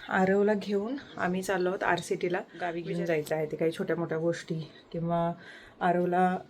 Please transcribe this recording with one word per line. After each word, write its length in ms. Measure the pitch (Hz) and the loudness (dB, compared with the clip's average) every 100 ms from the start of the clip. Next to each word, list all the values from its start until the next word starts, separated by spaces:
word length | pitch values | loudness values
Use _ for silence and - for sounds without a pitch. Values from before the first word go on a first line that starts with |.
| - | 0
आरवला 440 | 196 190 202 202 | 2 4 4 4
घेऊन 420 | 208 185 202 220 277 - 220 | 2 0 -2 -2 -6 -8 -4
आम्ही 240 | 180 185 | -2 0
चाललो 280 | 190 190 180 | 0 0 2
आहोत 140 | 196 | 2
आर 160 | - 170 | 2 0
सी 160 | - 185 | 0 -2
टीला. 220 | 180 180 - - | 0 -2 -4 -6
गावी 200 | 175 170 | -6 -4
घेऊन 240 | 165 170 170 | -4 -2 0
जायचं 300 | 156 151 156 | 0 0 -2
आहे, 100 | 151 | -2
ते 100 | 156 | 0
काही 160 | 165 | 0
छोट्या 240 | 165 185 165 | 0 -2 -2
मोठ्या 220 | 165 160 | -2 0
गोष्टी 540 | 170 165 - 160 147 - - | 0 -2 -4 -6 -8 -14 -10
किंवा 420 | 165 165 170 170 175 - - - - | -4 0 0 0 -4 -10 -20 -18 -2
आरवला 560 | 180 175 180 180 185 185 | 2 4 2 4 4 2